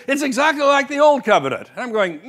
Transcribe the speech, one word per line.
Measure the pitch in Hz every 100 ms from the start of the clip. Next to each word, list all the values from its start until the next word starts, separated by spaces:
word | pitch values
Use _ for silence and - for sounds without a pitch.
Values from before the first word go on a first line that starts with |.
| -
It's | 277
exactly | 285 240 311 294
like | 285 277 277
the | 285
old | 302 277
covenant." | 214 185 135 123 -
And | -
I'm | 247
going, | 214 185 156